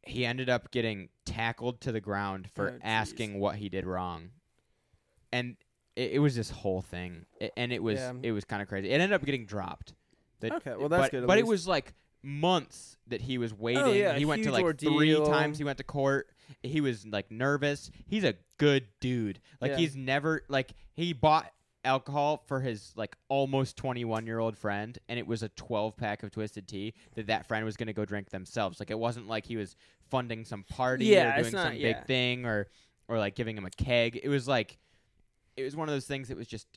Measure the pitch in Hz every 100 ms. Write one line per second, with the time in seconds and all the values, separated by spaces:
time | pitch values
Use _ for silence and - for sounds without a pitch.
0 | - 117 120 127 127 120 - 123 113 104
1 | 90 _ - 117 113 117 120 120 - 110
2 | 101 98 101 95 92 - 101 123 107 110
3 | 107 - 110 101 101 104 104 92 90 92
4 | 90 82 87 123 _ _ _ _ _ _
5 | _ _ _ 123 123 117 _ _ _ -
6 | - 110 147 120 110 - 101 92 92 87
7 | 90 85 82 - 110 - 120 120 113 131
8 | 127 127 113 107 - 104 101 98 98 135
9 | 190 202 135 135 107 104 90 - - -
10 | _ _ _ _ 113 320 - 107 143 170
11 | 135 135 127 202 233 202 170 165 - -
12 | _ _ 139 143 165 180 135 - - -
13 | - 117 123 127 117 107 113 127 269 202
14 | 202 143 147 156 220 - 180 151 151 151
15 | 156 156 151 151 147 151 143 139 - 143
16 | 139 139 - _ - 139 131 156 143 113
17 | 107 104 98 110 131 143 143 143 - -
18 | - 214 175 98 _ _ 147 139 120 _
19 | 127 123 107 98 _ - 131 139 165 135
20 | 131 139 151 160 - 139 131 - - -
21 | 170 143 156 156 - _ _ _ 131 131
22 | - 143 147 151 - 135 131 107 - -
23 | 107 - _ 139 135 135 131 - 135 123
24 | 117 110 113 113 113 107 107 101 110 123
25 | - 120 110 113 110 - - 110 110 -
26 | 113 104 104 110 107 - 92 101 107 -
27 | - - 107 110 - 110 110 104 113 104
28 | 104 104 98 95 92 - 98 87 101 110
29 | 117 120 104 110 - 117 98 - _ _
30 | _ 135 123 113 113 107 95 - 127 127
31 | 220 196 147 139 - 190 165 139 143 123
32 | 127 131 123 123 123 107 101 _ _ _
33 | - 117 101 98 113 107 92 - 135 120
34 | 117 117 135 143 123 127 110 - _ _
35 | _ _ _ _ _ - 131 147 156 143
36 | - 139 120 80 113 110 -